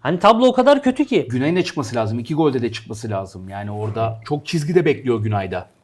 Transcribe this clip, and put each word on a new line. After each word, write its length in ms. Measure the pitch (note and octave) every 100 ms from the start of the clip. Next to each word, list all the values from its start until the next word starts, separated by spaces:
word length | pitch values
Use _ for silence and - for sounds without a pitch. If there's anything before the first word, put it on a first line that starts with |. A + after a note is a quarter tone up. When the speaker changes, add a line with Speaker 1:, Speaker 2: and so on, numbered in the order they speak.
Speaker 1:
Hani 180 | C3 F3
tablo 280 | G#3 A3+ B3+
o 60 |
kadar 300 | B3+ B3+ C#4+
kötü 220 | C4+ B3+ D4
ki. 220 | G#3+ B2
Speaker 2:
Güney'in 260 | B2 C#3+ F3
de 80 |
çıkması 320 | - - A2+ A#2
lazım. 240 | G#2+ A#2
İki 160 | A2+ D#3
golde 260 | D#3 B2+
de 100 | A2+
çıkması 380 | G#2+ - G#2+ A2+
lazım. 400 | G2 F#2+ F#2 F#2
Yani 220 | G2 G#2
orada 480 | G#2 G#2+ A2 A2+ A2+ -
çok 200 | D3 -
çizgide 400 | E3+ D3 F3+ D#3+
bekliyor 340 | A2+ B2 A2+
Günay'da. 440 | G#2+ G#2 F#2+ F#2 F2 _